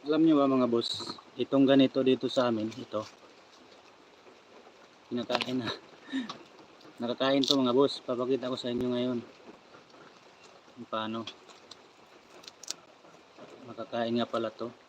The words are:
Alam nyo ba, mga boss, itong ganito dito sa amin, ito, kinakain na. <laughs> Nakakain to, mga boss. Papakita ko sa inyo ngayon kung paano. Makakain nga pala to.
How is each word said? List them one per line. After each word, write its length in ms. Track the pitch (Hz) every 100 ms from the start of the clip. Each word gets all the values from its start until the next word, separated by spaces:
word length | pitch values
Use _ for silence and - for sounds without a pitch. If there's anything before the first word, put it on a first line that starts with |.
| 139
Alam 160 | 156 160
nyo 160 | 151
ba, 80 | 139
mga 160 | 131 123
boss, 480 | 117 117 - - - - -
itong 240 | 123 135
ganito 400 | 135 135 131 135
dito 240 | 131 127 123
sa 240 | - 123
amin, 160 | 110 110
ito, 240 | 123 117 107 110 - - - - - - - - - - - - - - - - - - - -
kinakain 560 | 123 113 123 - 127
na. 80 | 113 - - - - 269 220
<laughs> 640 | - - - - - - -
Nakakain 480 | 117 123 135 139 135
to, 80 |
mga 160 | 139 127
boss. 320 | 123 139 -
Papakita 480 | - 120 127 131 127
ko 80 | 127
sa 160 | 123
inyo 160 | 120 123
ngayon 320 | 123 127 120 113 - - - - - - - - - - - - - -
kung 140 | - 113
paano. 320 | 110 110 113 110 - - - - - - - - - - - - - - - - - - - - - - - 117
Makakain 480 | 117 113 120 117 117
nga 80 | 117
pala 240 | 117 113
to. 240 | - 117 -